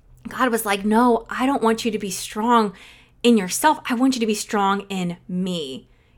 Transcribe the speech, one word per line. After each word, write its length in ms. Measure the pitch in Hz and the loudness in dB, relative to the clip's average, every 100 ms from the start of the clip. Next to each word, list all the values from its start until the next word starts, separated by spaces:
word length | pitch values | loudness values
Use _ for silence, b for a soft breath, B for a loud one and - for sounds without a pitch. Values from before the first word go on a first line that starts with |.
| _ - - | _ -20 -14
God 220 | - 254 | -4 -2
was 160 | 220 220 | 0 -2
like, 180 | 202 | -2
"No, 400 | 208 214 247 226 - | 2 4 4 2 -2
I 160 | 185 262 | -4 -2
don't 160 | 277 | 0
want 220 | 226 220 | 0 0
you 60 | 233 | -2
to 60 | 202 | -4
be 120 | 196 | -6
strong 640 | - - 214 226 233 208 B B B B B | -8 -8 -4 2 2 2 B B B B B
in 160 | 240 226 | 4 4
yourself. 400 | 180 - 311 302 - | 2 0 2 2 -2
I 60 | |
want 200 | 240 262 | 0 0
you 60 | 254 | 2
to 60 | 226 | 0
be 80 | |
strong 460 | 214 - 214 196 196 202 | -2 -2 0 0 0 -4
in 260 | 190 175 170 - | -6 -6 -6 -8
me." 580 | 180 185 175 139 127 - _ _ | -4 -4 -4 -8 -12 -16 _ _